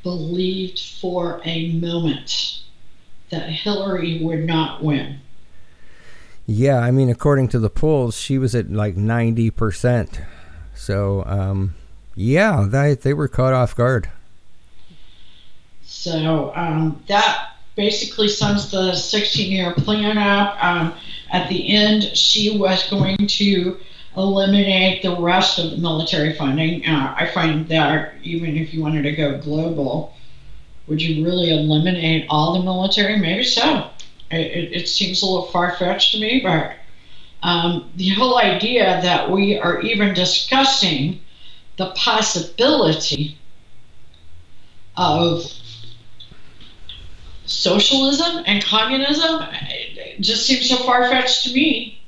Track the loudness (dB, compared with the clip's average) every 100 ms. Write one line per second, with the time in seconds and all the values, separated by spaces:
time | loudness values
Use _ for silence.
0 | -6 -6 -4 -2 -2 -2 -6 -8 -10 -6
1 | -4 -2 -4 -6 -6 -4 -2 -2 -2 -2
2 | -2 -2 -4 -6 -4 -8 -12 -12 -14 -14
3 | -14 -14 -8 -8 -6 -6 -4 -2 -2 -2
4 | -2 -2 -2 -2 0 0 0 -2 0 0
5 | -2 -10 -12 -14 -12 -12 -14 -14 -16 -14
6 | -14 -16 -14 -12 -4 2 4 4 4 4
7 | 4 2 2 4 4 2 2 2 2 2
8 | 0 -4 -2 0 2 0 -2 -2 -2 0
9 | 0 2 2 2 0 2 -2 2 2 2
10 | 0 -6 -10 -12 -16 -16 -16 -14 -4 0
11 | 0 0 0 -2 0 0 -2 -4 -14 -18
12 | -12 -4 2 4 4 4 2 2 2 2
13 | 0 0 0 2 2 4 2 2 2 2
14 | -2 -10 -14 -18 -16 -16 -14 -14 -12 -12
15 | -14 -14 -14 -14 -14 -14 -14 -14 -14 -8
16 | -4 -2 2 0 0 -4 -2 0 0 -2
17 | 2 4 4 2 -6 -12 -12 -2 0 0
18 | -6 0 0 2 2 2 0 0 0 0
19 | 0 0 0 0 0 0 0 0 0 2
20 | 2 2 4 4 2 2 2 2 0 -4
21 | -12 -12 -2 -2 0 -2 2 4 6 4
22 | 2 2 4 4 2 2 2 2 0 2
23 | 2 2 0 2 4 4 2 -4 -10 -14
24 | -10 -2 2 4 4 4 4 4 4 2
25 | -2 0 2 4 4 0 -2 -2 0 0
26 | 0 0 0 0 0 2 2 0 0 0
27 | 0 -2 -2 0 0 0 0 2 2 2
28 | -2 -10 -6 -4 -2 -2 -2 -2 0 0
29 | 0 0 -2 -2 -4 -2 -2 -2 -2 -2
30 | -6 -10 -14 -14 -12 -14 -12 -16 -6 -2
31 | 0 0 0 2 2 2 4 4 2 2
32 | 2 0 2 2 2 2 0 0 0 2
33 | 2 2 2 0 2 2 2 2 -2 -10
34 | -14 -12 -6 -4 -2 -4 -4 -4 -2 -2
35 | 0 0 0 0 0 0 0 0 -2 2
36 | 2 2 2 2 2 0 0 -8 -14 -14
37 | -14 -14 -12 -4 0 2 2 -2 -4 -2
38 | 0 4 4 6 4 2 2 4 4 4
39 | 2 2 2 2 4 2 0 0 0 2
40 | 2 2 2 0 2 4 4 4 2 2
41 | -2 -4 -10 -12 -14 -14 -12 -6 -6 -2
42 | 0 2 0 -2 -4 2 4 4 4 2
43 | -2 -2 -4 -6 -14 -16 -14 -14 -14 -14
44 | -16 -16 -14 -14 -12 -14 -14 -14 -12 0
45 | 2 4 2 0 -4 -12 -14 -12 -12 -12
46 | -12 -14 -14 -14 -14 -14 -16 -14 -12 -12
47 | -12 -12 -12 -12 -6 -2 2 4 4 4
48 | 2 2 0 -2 0 0 2 2 2 0
49 | 0 2 2 0 -4 -8 -8 -8 -10 -12
50 | -12 -4 -2 0 2 2 2 0 2 4
51 | 4 2 2 0 2 2 2 2 -4 -12